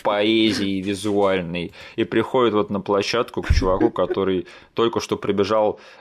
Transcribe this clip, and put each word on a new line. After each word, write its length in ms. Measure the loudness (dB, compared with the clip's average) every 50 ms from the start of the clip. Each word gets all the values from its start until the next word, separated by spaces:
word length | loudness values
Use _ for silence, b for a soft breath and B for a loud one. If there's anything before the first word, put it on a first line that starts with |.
поэзией 800 | -4 -2 0 0 2 2 4 4 2 2 2 0 -2 -2 -4 -4
визуальной, 920 | -4 -4 -6 -4 -4 -2 0 2 2 2 2 0 -2 -4 -6 -6 -8 -8 B B B B B
и 80 | -4 -2
приходит 500 | 0 0 -2 0 0 2 2 2 4 2
вот 160 | 2 0 0
на 100 | -2 -4
площадку 640 | -2 0 0 0 0 0 -2 -2 -2 -2 -6 -4
к 60 | -2 0
чуваку, 380 | 0 2 2 2 2 2 2 0
который 560 | 2 0 -2 0 0 0 0 0 0 -2 -4 B B B B B _
только 260 | 0 0 0 0 -2
что 160 | -2 -2 -4
прибежал, 640 | -2 -2 -2 0 0 2 2 2 2 2 2 0 B B B B B